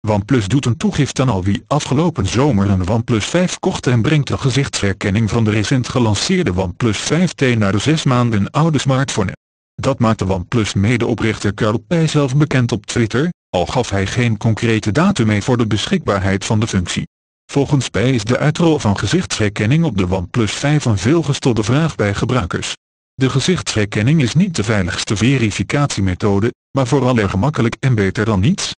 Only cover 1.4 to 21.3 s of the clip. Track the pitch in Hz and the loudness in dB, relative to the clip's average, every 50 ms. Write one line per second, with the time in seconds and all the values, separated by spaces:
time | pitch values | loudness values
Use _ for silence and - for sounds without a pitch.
1.4 | 90 101 98 - - _ 139 151 - - 139 131 170 180 165 - 95 92 - 113 | 0 0 -2 -2 -2 _ -2 -2 -2 0 0 0 0 0 0 -2 -4 -2 0 2
2.4 | 139 151 120 98 98 101 98 92 90 87 113 113 117 - 123 107 98 - - 170 | 2 2 2 2 2 2 2 0 0 0 0 -2 0 0 0 0 0 0 0 0
3.4 | 185 170 - - - 185 180 - - 139 123 117 104 147 156 151 131 - 107 95 | 0 0 -2 -4 -4 -4 -4 -2 -2 0 0 2 2 2 2 0 0 -2 -4 -2
4.4 | - 135 117 135 139 - - - - 98 95 - - 104 95 113 113 101 - 120 | -2 0 0 0 -2 -2 -4 -2 -2 -2 -2 -2 -2 0 0 0 0 0 0 0
5.4 | 113 107 104 110 104 - 139 131 120 - - 131 120 110 104 - - - 190 180 | 2 2 2 0 0 0 0 -2 -2 -2 0 0 2 2 0 0 0 0 0 0
6.4 | 170 113 90 90 92 87 82 _ 123 113 101 - - - 147 156 185 165 - - | 0 0 0 -2 -2 -4 -4 _ -2 -2 -2 -2 -2 -2 0 2 0 0 0 0
7.4 | 139 127 120 113 104 98 98 104 - 143 156 156 - 143 123 123 120 120 110 101 | 0 2 2 2 2 2 0 0 2 0 0 2 2 2 2 2 2 2 2 0
8.4 | 101 - - 143 156 165 156 127 - 139 135 127 139 135 - - 98 90 82 _ | 0 0 0 0 2 2 2 0 0 2 0 0 0 -2 -2 -2 -2 -4 -4 _
9.4 | _ _ _ _ _ _ _ - 104 127 135 - 120 113 110 - - 92 95 90 | _ _ _ _ _ _ _ -4 -2 -2 0 2 2 0 2 0 0 -2 -2 -4
10.4 | 90 - - 117 107 - - 98 95 107 127 113 - - 120 95 - 113 98 - | -4 -2 -2 -2 -2 0 0 0 2 2 2 0 0 -2 -2 0 -2 -2 -2 -2
11.4 | - 104 95 - 120 107 107 110 - _ 180 165 160 151 - 151 143 135 127 147 | -4 -4 -2 0 0 0 0 -2 -2 _ 0 0 0 2 2 0 0 2 2 0
12.4 | 151 143 - 131 123 117 127 101 - - - 120 117 110 - 120 151 180 - _ | 0 2 2 0 0 0 -2 -4 -6 -4 -2 -2 -2 0 0 0 0 -2 -4 _
13.4 | _ _ - 92 87 - - 135 113 - 98 98 95 95 - 123 123 117 113 107 | _ _ -2 -2 -2 0 0 -2 -2 0 -2 -2 -2 -2 0 0 0 0 0 0
14.4 | - 120 107 - - 113 113 110 - 110 95 147 175 202 202 - 117 107 107 101 | 0 0 0 2 0 0 0 0 0 0 0 2 2 2 2 2 2 2 2 0
15.4 | - - 127 113 120 107 110 101 - - 202 180 - - 104 98 90 98 95 98 | 2 0 2 2 2 0 0 -2 -2 -2 -2 -2 0 0 0 0 2 0 0 0
16.4 | - - 113 107 110 107 - 98 85 - - - - - _ _ _ _ _ _ | 0 0 0 0 0 0 0 -2 -2 -2 -6 -6 -8 -8 _ _ _ _ _ _
17.4 | _ _ - 143 139 131 147 139 120 - - 95 110 131 135 120 101 107 123 - | _ _ 0 0 0 2 2 0 0 0 -2 0 0 2 0 0 0 0 0 2
18.4 | 135 151 156 - 165 165 156 139 - 110 98 - - 98 139 185 185 - - - | 2 0 2 2 2 2 2 2 2 0 0 0 0 0 0 -2 -2 -4 -4 -2
19.4 | 110 104 104 - 107 107 139 160 170 156 110 95 95 90 95 92 90 - - 123 | -2 -2 0 0 0 2 2 2 2 0 0 0 0 0 0 -2 -4 -4 -2 0
20.4 | 110 98 - - - 143 151 147 - 123 107 95 - 117 160 170 156 - | 0 0 -2 -2 0 0 0 2 2 0 -2 0 2 2 2 2 2 0